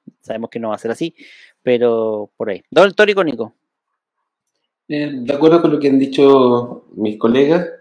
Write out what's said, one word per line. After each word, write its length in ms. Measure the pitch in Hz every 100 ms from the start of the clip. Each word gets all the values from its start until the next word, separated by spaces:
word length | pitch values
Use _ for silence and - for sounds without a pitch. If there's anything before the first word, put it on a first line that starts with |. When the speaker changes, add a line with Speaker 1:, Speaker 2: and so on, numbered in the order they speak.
| - -
Speaker 1:
sabemos 300 | - 113 113
que 80 | 120
no 100 | 113
va 60 | 104
a 40 |
ser 120 | 113
así, 240 | 113 165 - - - _ _
pero 680 | - 123 120 113 110 107 104 -
por 120 | 110
ahí. 140 | 92 _
Don 200 | 143 196
Tórico 300 | 185 208 196
Nico. 300 | 170 117 113 _ _ _ _ _ _ _ _ _ _ _ _ _ -
Speaker 2:
Eh, 240 | 147 147
de 200 | 135 120
acuerdo 280 | 139 160 170
con 120 | 165
lo 60 | 147
que 100 | 139
han 100 | 135
dicho 880 | 135 - 139 135 123 120 120 - _ -
mis 220 | 107 107
colegas 480 | 117 127 143 170 175 -